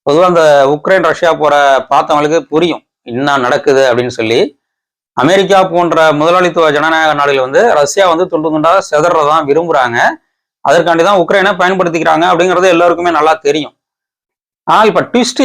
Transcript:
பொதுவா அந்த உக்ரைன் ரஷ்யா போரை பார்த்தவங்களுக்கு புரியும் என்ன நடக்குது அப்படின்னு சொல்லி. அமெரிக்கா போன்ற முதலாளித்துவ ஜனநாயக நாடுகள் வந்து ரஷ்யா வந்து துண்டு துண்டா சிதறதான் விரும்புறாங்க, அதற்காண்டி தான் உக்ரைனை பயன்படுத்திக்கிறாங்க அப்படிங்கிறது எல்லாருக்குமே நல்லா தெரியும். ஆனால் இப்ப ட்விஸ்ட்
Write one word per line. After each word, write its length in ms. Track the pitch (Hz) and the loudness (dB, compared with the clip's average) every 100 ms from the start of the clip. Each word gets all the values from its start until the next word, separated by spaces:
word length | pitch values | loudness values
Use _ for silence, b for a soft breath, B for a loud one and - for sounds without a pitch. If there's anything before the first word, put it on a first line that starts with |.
| - | -2
பொதுவா 200 | 147 180 | 2 2
அந்த 120 | 170 156 143 139 | 2 2 4 2
உக்ரைன் 340 | 147 165 190 165 | 0 0 0 0
ரஷ்யா 220 | 151 170 156 | 0 -2 0
போரை 180 | 147 143 143 135 - | 0 2 2 0 0
பார்த்தவங்களுக்கு 480 | 139 - 151 147 165 143 | -2 0 0 0 -2 -2
புரியும் 320 | 151 170 135 _ _ - | -2 -2 -4 _ _ -12
என்ன 260 | 120 143 139 123 | -6 -2 -2 0
நடக்குது 380 | 139 - 135 131 | -2 0 2 2
அப்படின்னு 240 | 120 123 120 | 0 -2 -4
சொல்லி. 220 | 110 117 196 - _ _ _ _ _ - | -2 -2 -2 -6 _ _ _ _ _ -4
அமெரிக்கா 420 | 135 190 185 196 185 | 0 0 2 0 0
போன்ற 340 | 170 170 160 160 147 | -2 -2 0 2 2
முதலாளித்துவ 500 | 156 180 180 170 160 147 | 0 0 0 0 0 0
ஜனநாயக 360 | 156 160 160 143 | 0 0 0 0
நாடுகள் 260 | 143 135 131 | 0 0 0
வந்து 140 | 147 233 160 | 0 2 2
ரஷ்யா 280 | 143 - 185 | 0 0 0
வந்து 120 | 160 180 | 0 -2
துண்டு 180 | 165 156 156 | -4 -4 -2
துண்டா 180 | 160 190 - | 0 0 0
சிதறதான் 580 | 151 170 170 147 160 147 | -2 0 0 0 0 0
விரும்புறாங்க, 480 | 147 170 147 123 120 185 311 _ _ _ _ 143 | -2 0 0 0 -2 -2 -4 _ _ _ _ -2
அதற்காண்டி 360 | 160 175 165 170 | 0 2 0 2
தான் 120 | 202 | 0
உக்ரைனை 300 | 170 190 190 185 | 0 0 0 0
பயன்படுத்திக்கிறாங்க 640 | 180 190 175 165 160 156 175 | -2 -2 -2 -2 -2 0 0
அப்படிங்கிறது 380 | 170 185 175 185 170 | 0 0 0 0 2
எல்லாருக்குமே 380 | 175 170 175 160 | 0 0 -2 0
நல்லா 160 | 156 156 143 | 0 0 -2
தெரியும். 300 | 151 131 _ _ _ _ _ _ _ _ _ - | -4 -6 _ _ _ _ _ _ _ _ _ -2
ஆனால் 220 | 170 220 | 2 2
இப்ப 120 | 175 143 | 0 -2
ட்விஸ்ட் 280 | 240 240 - | -2 -2 0